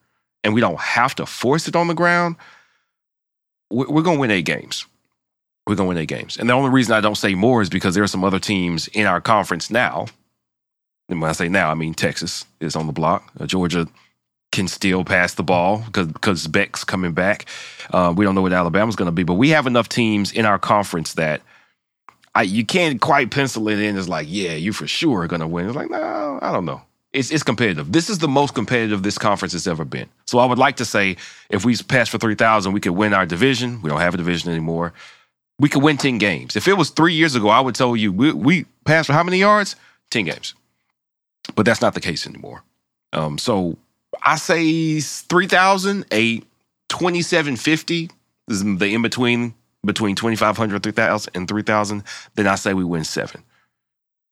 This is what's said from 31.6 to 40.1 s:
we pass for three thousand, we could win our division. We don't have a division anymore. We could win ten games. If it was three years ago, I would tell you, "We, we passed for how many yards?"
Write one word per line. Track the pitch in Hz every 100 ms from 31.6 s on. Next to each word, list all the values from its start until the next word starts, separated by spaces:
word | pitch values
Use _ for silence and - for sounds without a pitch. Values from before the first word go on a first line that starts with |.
we | 107 113
pass | - 135 117
for | 110
three | 113
thousand, | 104 113 107 95
we | 101
could | 101
win | 90 107
our | 98
division. | 90 85 127 120 123 120
We | 82
don't | 73
have | 87
a | 87
division | 85 85 85
anymore. | 82 80 82 85 - - - _ _ _ -
We | 143
could | -
win | 147 143
ten | 143 117
games. | 104 78 64 107
If | 180
it | 196
was | 147
three | - 165
years | 160 160
ago, | 123 104
I | 113
would | 131
tell | 107 127 117
you, | 107
"We, | 92 143
we | 76 113 175 - _
passed | - 160 151
for |
how | 147
many | 175 185
yards?" | 202 208 196 - _ _ -